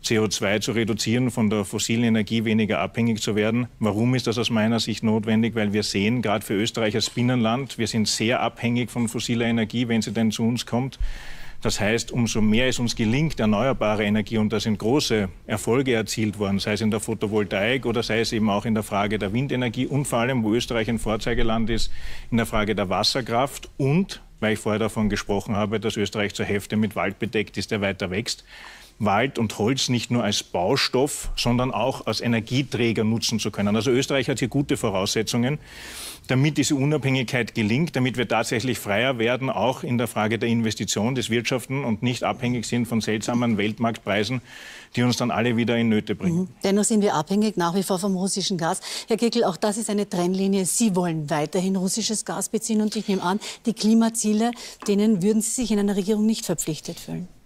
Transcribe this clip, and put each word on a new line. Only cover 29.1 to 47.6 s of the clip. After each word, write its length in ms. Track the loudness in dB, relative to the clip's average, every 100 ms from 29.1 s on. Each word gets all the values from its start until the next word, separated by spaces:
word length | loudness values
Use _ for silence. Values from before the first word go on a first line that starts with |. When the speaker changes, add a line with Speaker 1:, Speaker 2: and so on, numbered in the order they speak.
| 2 0 0
Speaker 1:
und 200 | -4 0
Holz 300 | 0 0 0
nicht 200 | -2 0
nur 140 | 0
als 180 | 0 -2
Baustoff, 880 | -4 -2 2 2 2 2 0 -2 -6 -2
sondern 360 | 0 2 0
auch 360 | 0 -2 -2 -4
als 120 | -2
Energieträger 840 | 0 0 0 -2 0 0 0 2
nutzen 360 | 2 0 0 -2
zu 120 | -4
können. 240 | -2 0 2
Also 160 | 2
Österreich 360 | 2 2 0 0
hat 120 | 0
hier 80 | 0
gute 280 | 0 0 0
Voraussetzungen, 840 | 0 0 0 0 0 0 0 -2 -8 -18 -16 -14 -14 -14 0
damit 320 | 2 4 2
diese 160 | 0
Unabhängigkeit 800 | 2 2 2 2 0 0 -2 -2
gelingt, 420 | 0 0 2 0 0
damit 220 | 0 0
wir 100 | 0
tatsächlich 520 | 0 0 -2 -2 -4
freier 400 | -2 0 0 0
werden, 320 | 0 0 -2
auch 320 | 0 0 0
in 160 | -2 -2
der 80 | 0
Frage 320 | 0 0 0
der 100 | 2
Investition 640 | 2 0 -2 -4 0 0
des 160 | 0 0
Wirtschaften 560 | -2 0 -4 -4 -6 -4
und 160 | -2
nicht 220 | -2 0
abhängig 420 | -2 -2 -2 -2 -2
sind 220 | -2 0
von 120 | -2
seltsamen 580 | 0 -4 0 0 0 0
Weltmarktpreisen, 840 | 0 0 -4 -4 -2 0 0 -4 -8 -20 -18 -18 -8 0
die 80 |
uns 120 | 2 2
dann 140 | 0
alle 260 | 2 2 2
wieder 200 | 2 2
in 120 | 4
Nöte 260 | 2 0 -2
bringen. 240 | 0 0
Speaker 2:
Mhm. 80 | -2 -4
Dennoch 200 | 0 2
sind 180 | 2 2
wir 120 | 2
abhängig 420 | 0 0 2 2
nach 200 | 2